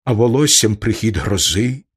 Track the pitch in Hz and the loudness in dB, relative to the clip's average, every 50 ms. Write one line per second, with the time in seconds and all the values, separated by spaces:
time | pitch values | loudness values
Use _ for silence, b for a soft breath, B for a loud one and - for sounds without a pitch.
0 | - 135 117 107 120 120 113 139 151 143 - - - 107 107 104 - 113 104 - | -4 -2 0 2 2 2 2 2 2 2 2 2 2 2 0 0 -2 -4 -2 -2
1 | 107 113 95 - - 98 101 95 - - 85 95 120 123 131 139 - _ _ | -2 -4 -2 -2 -4 -2 -2 -2 -2 -2 -2 -2 -2 -2 -4 -8 -12 _ _